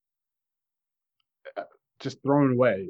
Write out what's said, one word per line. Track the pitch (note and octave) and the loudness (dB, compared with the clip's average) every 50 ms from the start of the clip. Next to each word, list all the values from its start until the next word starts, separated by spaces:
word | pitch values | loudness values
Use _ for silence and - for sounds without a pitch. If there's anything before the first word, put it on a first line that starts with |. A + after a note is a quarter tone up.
| _ _ _ _ _ _ _ _ _ _ _ _ _ _ _ _ _ _ _ _ _ _ _ _ _ _ _ _ - - - | _ _ _ _ _ _ _ _ _ _ _ _ _ _ _ _ _ _ _ _ _ _ _ _ _ _ _ _ -20 -18 -16
uh, | - - - _ _ _ _ _ - | -16 -16 -16 _ _ _ _ _ -14
just | - C3+ B2+ - - | -12 -12 -12 -6 -2
thrown | C3+ C#3 D3 C#3+ C3 B2+ | 0 2 2 2 2 2
away, | A#2+ B2 A#2+ G2+ F#2+ F#2+ | 2 2 2 0 -2 -6